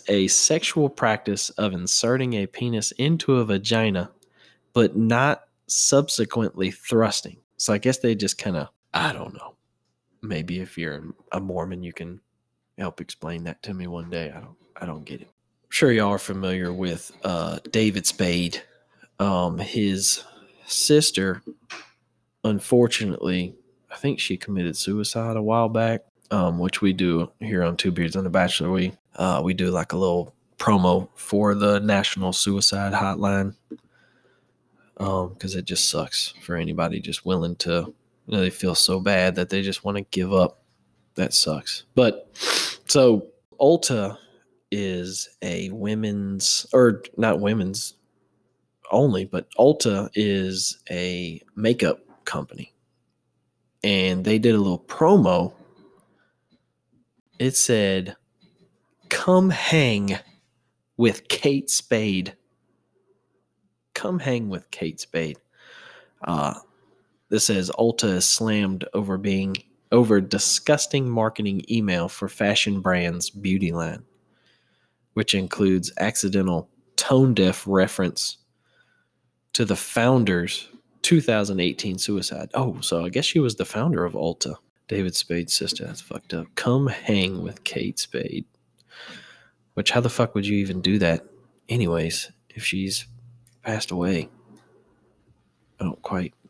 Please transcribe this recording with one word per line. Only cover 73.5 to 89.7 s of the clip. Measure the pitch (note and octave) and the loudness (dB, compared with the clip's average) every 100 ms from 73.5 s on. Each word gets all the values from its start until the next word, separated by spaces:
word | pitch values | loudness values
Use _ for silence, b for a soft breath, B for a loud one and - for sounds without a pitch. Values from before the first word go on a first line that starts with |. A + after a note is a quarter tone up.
| F#2+ F2+ | 0 0
line, | E2+ D#2+ D#2 - _ _ _ _ _ _ _ _ _ _ | -2 -4 -6 -14 _ _ _ _ _ _ _ _ _ _
which | - G#2+ | -2 0
includes | G2+ F#2 - G2 F#2+ - - | 0 -2 2 4 4 0 -2
accidental | G2 - G2+ G2 F#2 E2+ - _ _ - | -2 0 0 0 2 0 -4 _ _ -6
tone-deaf | - C3 C3+ G#2 F#2 - - | 2 6 6 6 4 2 2
reference | F#2+ F#2 - F2+ - - - _ _ _ _ _ _ _ _ _ _ _ | 4 4 2 -2 -2 -6 -8 _ _ _ _ _ _ _ _ _ _ _
to | - | -2
the | G#2+ G2 | 0 0
founder's | - - A#2+ C3 G#2 F2+ F2 - - - _ _ | -2 2 4 4 4 2 0 -6 -10 -20 _ _
two | - E3+ | 2 4
thousand | C#3 A2 G#2 F#2+ | 4 2 0 0
eighteen | F2 - G#2+ F#2 | 0 0 -6 -6
suicide." | - G2+ - - D#2+ | -2 -2 -4 -6 -6
Oh, | - B2+ - | -2 -2 -4
so | - E2+ | -4 -2
I | F2 | -2
guess | B2+ | -2
she | - E3+ | 0 2
was | C3 G#2 | 0 0
the | |
founder | - A2 D3 A#2 | -4 -2 0 0
of | F2 | -2
Ulta. | - E2+ E2+ - D2+ _ _ - | -2 -4 -4 -8 -10 _ _ -8
David | G2 F#2 | -4 -2
Spade's | - - E2+ E2+ | -2 -2 -4 -2
sister. | - - - | -2 -4 -6
That's | E2 D#2+ | -10 -12
fucked | - - - | -14 -14 -10
up. | E2+ E2 | -10 -8
"Come | - - C3 C3+ | -4 0 2 2
hang | - - G#2 F#2 F2+ | -2 0 2 2 -2
with | F2 - | -8 -10
Kate | - - - - | -10 -6 -6 -6
Spade." | - - - - - _ _ _ B B B B B B B B _ | -8 -6 -6 -8 -12 _ _ _ B B B B B B B B _